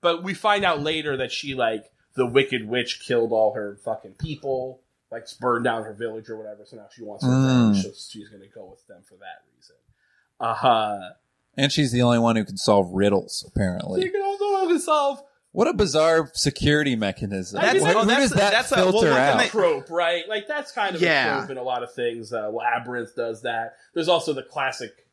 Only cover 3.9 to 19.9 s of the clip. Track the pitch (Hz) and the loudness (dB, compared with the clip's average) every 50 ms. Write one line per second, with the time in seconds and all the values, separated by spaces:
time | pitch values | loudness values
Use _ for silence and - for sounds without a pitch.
3.9 | - - - 104 - _ 151 160 151 139 - 139 135 131 127 131 127 _ _ _ | -8 -8 -10 -18 -12 _ -8 -8 -8 -8 -6 -6 -6 -4 -6 -10 -12 _ _ _
4.9 | _ _ _ _ 117 120 113 - - _ 123 127 120 120 120 120 113 113 110 107 | _ _ _ _ -16 -16 -14 -16 -18 _ -2 0 0 0 0 -2 -2 -2 -6 -10
5.9 | 104 101 117 113 107 113 110 117 113 110 107 107 107 104 104 _ - 113 104 - | -12 -10 -10 -10 -10 -10 -12 -14 -14 -14 -14 -16 -16 -18 -20 _ -20 -20 -20 -20
6.9 | - - 113 104 104 - - 127 127 131 135 131 127 123 120 110 104 98 92 - | -20 -18 -16 -16 -12 -4 -2 0 2 2 2 4 4 4 6 6 4 4 2 -2
7.9 | - - - - - 113 104 - 107 101 98 104 _ 117 98 90 95 95 _ _ | -8 -14 -18 -18 -18 -18 -20 -20 -20 -20 -20 -20 _ -20 -20 -20 -20 _ _ _
8.9 | 101 90 _ _ - 92 98 92 80 - _ _ _ _ _ _ _ _ _ _ | -20 -20 _ _ -20 _ -20 -20 -20 -20 _ _ _ _ _ _ _ _ _ _
9.9 | _ _ _ _ _ _ _ _ _ _ 120 113 113 - - 131 117 113 107 107 | _ _ _ _ _ _ _ _ _ _ -4 -4 -4 2 4 4 4 4 2 -2
10.9 | 104 101 92 92 - _ _ _ _ _ _ _ _ - 131 143 - - 151 127 | -4 -6 -10 -14 -18 _ _ _ _ _ _ _ _ -2 -2 0 0 0 0 0
11.9 | 117 120 123 120 120 117 117 117 113 113 104 - 95 95 - - 104 101 95 87 | 2 2 4 4 4 4 4 2 2 2 0 -4 -6 -4 2 4 4 4 4 2
12.9 | 90 95 101 101 98 95 - - - - - - _ - 101 92 90 90 - - | 0 2 2 4 4 2 0 -2 -12 -12 -12 -8 _ -2 -2 -2 -2 -6 -8 -4
13.9 | - 370 370 370 381 403 392 392 403 403 403 415 403 392 381 339 349 302 - 349 | -2 -2 -2 -2 -2 -4 -4 -4 -4 -2 -2 0 0 0 2 2 0 0 2 0
14.9 | 311 302 285 277 277 277 - _ _ _ _ _ _ - 220 302 359 190 208 170 | 0 2 2 0 -2 -4 -12 _ _ _ _ _ _ 0 0 0 2 0 0 2
15.9 | 131 156 156 165 165 160 160 135 _ - - 147 - - - 139 147 151 151 143 | 4 4 4 6 4 4 2 0 _ -2 -2 -2 -2 0 2 4 4 4 2 2
16.9 | 127 113 107 98 95 - 117 98 101 95 92 87 101 - - - - - - 156 | 0 0 0 -2 -2 -4 -6 -6 -6 -6 -6 -6 -4 0 2 2 4 4 4 4
17.9 | 180 214 226 202 240 285 277 240 - 196 202 208 202 226 254 - - - 185 185 | 4 4 4 4 4 4 2 2 4 4 4 4 4 2 2 2 2 2 4 4
18.9 | 190 214 226 160 139 127 131 139 131 - - 202 - 220 185 170 156 135 135 - | 4 4 4 4 4 4 4 4 4 4 2 2 2 2 2 2 2 0 -4 -6